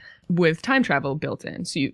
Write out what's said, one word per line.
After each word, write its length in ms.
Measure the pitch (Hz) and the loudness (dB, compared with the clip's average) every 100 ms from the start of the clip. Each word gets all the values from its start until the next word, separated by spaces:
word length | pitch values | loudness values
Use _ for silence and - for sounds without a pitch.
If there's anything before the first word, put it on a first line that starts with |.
| - - - | -20 -12 -2
with 320 | 175 170 165 | 2 4 2
time 200 | - 269 | 0 2
travel 340 | - 143 139 143 | 2 0 0 -4
built 280 | 135 - | -6 -8
in. 220 | - - 175 | -10 -10 -6
So 140 | - | -2
you, 140 | 135 | -2